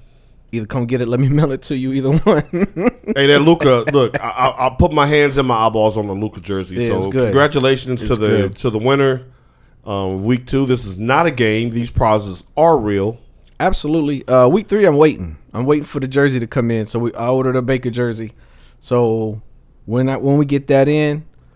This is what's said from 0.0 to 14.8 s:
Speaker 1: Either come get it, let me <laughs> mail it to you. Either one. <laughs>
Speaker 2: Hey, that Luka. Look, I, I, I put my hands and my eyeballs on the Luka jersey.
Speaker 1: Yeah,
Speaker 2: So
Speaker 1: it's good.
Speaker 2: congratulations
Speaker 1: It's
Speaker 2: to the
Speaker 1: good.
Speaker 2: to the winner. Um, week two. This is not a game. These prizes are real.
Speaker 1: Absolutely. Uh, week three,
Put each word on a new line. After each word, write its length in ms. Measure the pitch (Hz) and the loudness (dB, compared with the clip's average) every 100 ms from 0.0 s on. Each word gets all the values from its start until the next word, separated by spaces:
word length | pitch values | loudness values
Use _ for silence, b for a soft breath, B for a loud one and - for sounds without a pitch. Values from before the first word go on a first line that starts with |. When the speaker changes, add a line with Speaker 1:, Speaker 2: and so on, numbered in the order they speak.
| - _ _ _ - | -20 _ _ _ -10
Speaker 1:
Either 160 | 117 107 | -10 -6
come 180 | 135 120 | -6 -2
get 160 | 127 | -2
it, 60 | 117 | -2
let 120 | 123 | 0
me 80 | 135 | 2
<laughs> 0 | |
mail 220 | 147 151 | 2 0
it 120 | 131 | -2
to 120 | - 135 | -6 -6
you. 160 | 131 | -4
Either 180 | 135 131 | -2 0
one. 320 | 156 - 160 147 | 2 2 2 0
<laughs> 400 | 175 196 156 214 - - 170 | -4 -4 -2 -4 -4 -6 0
Speaker 2:
Hey, 120 | 139 | 4
that 140 | 143 | 6
Luka. 440 | 151 165 143 123 113 | 6 4 4 2 2
Look, 260 | 143 117 - | 2 2 -2
I, 100 | 113 | -6
I, 380 | 104 127 127 131 | -2 -2 0 -2
I 80 | 127 | 2
put 120 | 170 | 0
my 140 | 151 143 | 2 2
hands 320 | 151 143 135 | 2 2 0
and 100 | 131 | 0
my 200 | 117 113 | 2 2
eyeballs 280 | 110 110 104 | 2 0 0
on 120 | 104 | -4
the 60 | |
Luka 280 | 98 107 - | -4 -6 -8
jersey. 360 | 92 98 92 92 | -8 -6 -6 -6
Speaker 1:
Yeah, 100 | 117 | -4
Speaker 2:
So 80 | 95 | -2
Speaker 1:
it's 100 | 95 | -2
good. 180 | 131 120 | 0 2
Speaker 2:
congratulations 720 | 131 143 143 131 131 123 123 | 2 2 2 0 0 -2 -6
Speaker 1:
It's 80 | 110 | -2
Speaker 2:
to 60 | 117 | -2
the 120 | 107 | 0
Speaker 1:
good. 280 | 104 98 95 | 0 -2 -4
Speaker 2:
to 140 | 127 | -4
the 80 | 107 | -2
winner. 460 | 120 139 135 131 - b b b b b - | 0 2 2 -2 -8 b b b b b -8
Um, 400 | 98 95 95 104 | -6 -4 -4 -2
week 220 | 127 127 | -2 -2
two. 180 | 135 135 | -2 0
This 200 | 123 110 | -2 -4
is 100 | 92 | -8
not 300 | 113 139 170 | -2 0 0
a 40 | |
game. 380 | 127 110 107 120 | 0 0 0 -2
These 220 | 117 120 | -4 -4
prizes 520 | - 117 107 101 90 - - | 0 2 0 -2 -12 -10 0
are 180 | 165 156 | 2 2
real. 420 | 107 98 101 117 - - _ - | 0 -2 -2 -6 -14 -20 _ -4
Speaker 1:
Absolutely. 680 | 170 - 147 160 147 139 - | -2 -2 -2 -2 -2 -4 2
Uh, 200 | 127 127 | 4 6
week 200 | 190 214 | 4 0
three, 180 | 208 | 2